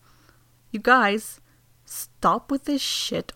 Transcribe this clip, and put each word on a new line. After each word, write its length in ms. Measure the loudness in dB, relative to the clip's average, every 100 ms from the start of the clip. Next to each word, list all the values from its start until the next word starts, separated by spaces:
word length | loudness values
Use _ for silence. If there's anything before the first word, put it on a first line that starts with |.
| _ _ _ _ _ _ _
You 100 | -4
guys, 640 | 4 4 4 0 -6 -16 _ _ _ _ -16
stop 640 | -12 -12 _ 2 2 0
with 140 | -4 -2
this 160 | -2
shit 500 | -2 -4 -4 -6 -8